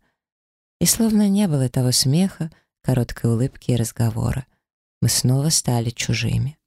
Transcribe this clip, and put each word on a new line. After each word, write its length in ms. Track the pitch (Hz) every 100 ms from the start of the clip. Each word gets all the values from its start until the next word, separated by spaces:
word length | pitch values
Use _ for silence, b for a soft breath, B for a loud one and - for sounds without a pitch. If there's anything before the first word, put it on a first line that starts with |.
| _ _ _ _ _ _ _ -
и 60 | 175
словно 420 | - 226 214 202
не 200 | 196 202
было 200 | 143 127
того 220 | 135 127
смеха, 600 | 123 131 156 190 - 160 b b _
короткой 500 | - 127 117 - 120
улыбки 380 | 113 131 - -
и 60 | 117
разговора. 720 | 110 - 113 110 117 131 - _ _ _ _ -
Мы 80 | 120
снова 400 | - 123 135 156
стали 420 | - - 120 117
чужими. 680 | - - 113 113 117 131 -